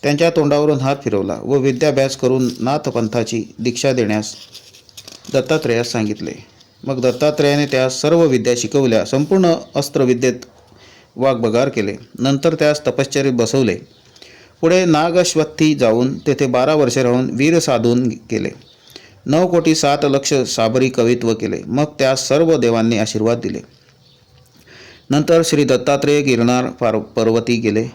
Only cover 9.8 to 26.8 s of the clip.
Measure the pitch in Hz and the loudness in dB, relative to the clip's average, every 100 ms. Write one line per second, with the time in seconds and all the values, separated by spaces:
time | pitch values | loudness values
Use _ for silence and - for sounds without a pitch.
9.8 | 139 151 127 120 127 123 - - _ - | -4 0 0 2 0 -2 -12 -20 _ -20
10.8 | - - _ - 135 123 113 113 139 120 | -20 -20 _ -2 -2 0 0 0 0 -2
11.8 | 101 - - - 127 139 165 160 151 147 | -4 -6 -14 -4 -2 0 0 2 0 0
12.8 | - 123 135 143 139 123 113 135 120 87 | -2 -2 -2 0 0 0 0 2 0 -2
13.8 | - _ _ _ - - - _ 165 185 | -10 _ _ _ -20 -20 -20 _ 2 2
14.8 | 180 151 170 170 175 156 151 - 156 147 | 4 2 2 0 0 0 -2 0 0 2
15.8 | 117 113 127 139 - 135 135 123 131 156 | 2 2 0 -2 -4 -2 0 0 2 2
16.8 | 135 135 123 123 127 110 143 165 156 123 | 2 2 2 0 0 0 2 2 2 0
17.8 | 117 123 123 - - 110 95 - - _ | 2 2 0 -4 -6 -4 -4 -10 -20 _
18.8 | _ - - - - 151 180 170 160 156 | _ -20 -20 -16 -2 0 2 2 2 2
19.8 | 143 143 139 139 135 139 120 - 113 127 | 2 0 0 0 0 -2 -2 0 0 2
20.8 | 131 123 117 123 117 113 107 - - 120 | 0 2 2 2 0 -2 -4 -6 -4 -2
21.8 | 151 - 135 131 - 143 165 156 120 117 | -2 0 0 0 0 2 4 2 2 2
22.8 | 113 113 107 117 110 120 110 - - _ | 2 0 -2 -2 0 -2 -4 -8 -12 _
23.8 | _ _ _ _ _ _ _ _ _ - | _ _ _ _ _ _ _ _ _ -20
24.8 | - - _ 143 147 170 165 147 139 127 | -20 -20 _ 0 4 2 4 0 2 0
25.8 | 127 143 143 147 143 120 117 123 127 - | 0 0 2 0 2 2 2 0 -2 -4